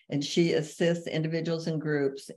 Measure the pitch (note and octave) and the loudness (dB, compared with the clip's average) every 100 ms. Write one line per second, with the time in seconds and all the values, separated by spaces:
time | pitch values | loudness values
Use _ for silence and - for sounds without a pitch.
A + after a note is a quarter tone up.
0 | - C#3+ C#3+ - E3+ - D#3 - E3+ E3+ | -6 -4 0 2 4 4 0 0 2 2
1 | - D#3+ D#3+ E3 E3 E3 E3 D#3+ D#3 D3 | -2 -2 0 -2 -2 -2 -2 -2 0 2
2 | C#3 C#3 - | 0 -2 -10